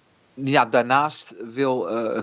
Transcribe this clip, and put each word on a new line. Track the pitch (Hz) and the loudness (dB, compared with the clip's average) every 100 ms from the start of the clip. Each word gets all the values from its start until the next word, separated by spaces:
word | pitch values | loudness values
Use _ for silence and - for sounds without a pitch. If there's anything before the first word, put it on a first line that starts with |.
| _ _ _ - | _ _ _ -6
ja, | 135 143 | 2 2
daarnaast | 113 123 120 135 151 - - 90 117 | 4 2 4 2 0 -6 -18 -14 -10
wil, | 120 135 127 87 | -2 0 0 -2
eh, | 113 110 113 | -2 -2 -4